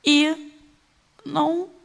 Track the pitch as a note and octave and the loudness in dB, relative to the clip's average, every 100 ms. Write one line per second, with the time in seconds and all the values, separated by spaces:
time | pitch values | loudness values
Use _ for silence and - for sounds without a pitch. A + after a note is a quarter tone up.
0 | - D4 D4+ D#4+ - - - _ _ _ | 4 2 2 -2 -10 -20 -20 _ _ _
1 | _ _ - C#4+ D4+ E4+ F#4 - | _ _ -8 -4 -2 -4 -8 -16